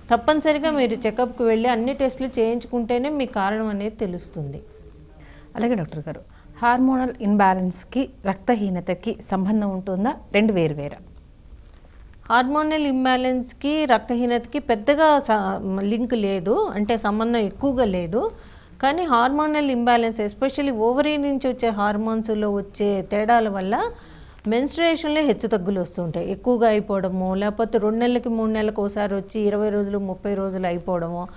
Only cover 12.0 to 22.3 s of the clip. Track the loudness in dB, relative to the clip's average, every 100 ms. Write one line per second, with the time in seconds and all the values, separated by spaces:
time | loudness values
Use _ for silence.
12 | -20 -20 2 2 4 0 0 0 0 2
13 | 2 2 2 -2 -4 -6 -2 0 2 2
14 | 2 -2 0 0 -2 -6 0 0 2 4
15 | 6 6 4 0 0 -2 -4 -2 0 0
16 | 0 0 0 0 0 0 0 -2 0 0
17 | 0 0 0 2 0 0 -2 2 2 0
18 | -2 -2 -2 -6 -18 -20 -20 -2 0 0
19 | 2 2 4 2 0 0 0 2 4 4
20 | 2 -2 -6 -2 -2 0 -2 2 2 2
21 | 0 0 0 0 -2 0 -2 0 0 0
22 | -2 -2 -2